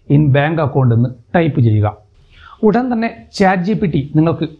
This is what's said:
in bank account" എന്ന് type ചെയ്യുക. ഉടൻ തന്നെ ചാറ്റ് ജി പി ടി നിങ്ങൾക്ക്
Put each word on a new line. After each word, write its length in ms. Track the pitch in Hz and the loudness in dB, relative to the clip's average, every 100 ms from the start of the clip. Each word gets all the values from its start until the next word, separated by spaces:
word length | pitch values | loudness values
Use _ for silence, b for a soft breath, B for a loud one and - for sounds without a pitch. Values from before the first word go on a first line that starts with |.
| - | 0
in 100 | 143 | 2
bank 320 | 147 135 147 | 4 2 0
account" 400 | 165 143 139 127 | -2 -2 0 0
എന്ന് 140 | 113 120 - _ 180 | 2 -2 -6 _ -2
type 240 | 165 147 | 0 0
ചെയ്യുക. 360 | 117 107 101 - _ _ B B B B | 0 2 -2 -4 _ _ B B B B
ഉടൻ 300 | 220 226 254 | 0 0 -2
തന്നെ 180 | 226 226 - - | -4 -6 -8 -14
ചാറ്റ് 300 | - 190 190 | -2 0 0
ജി 100 | 175 | -2
പി 140 | 170 190 | -2 -2
ടി 260 | 143 135 156 | -4 -2 0
നിങ്ങൾക്ക് 320 | 165 160 139 | 0 -2 -8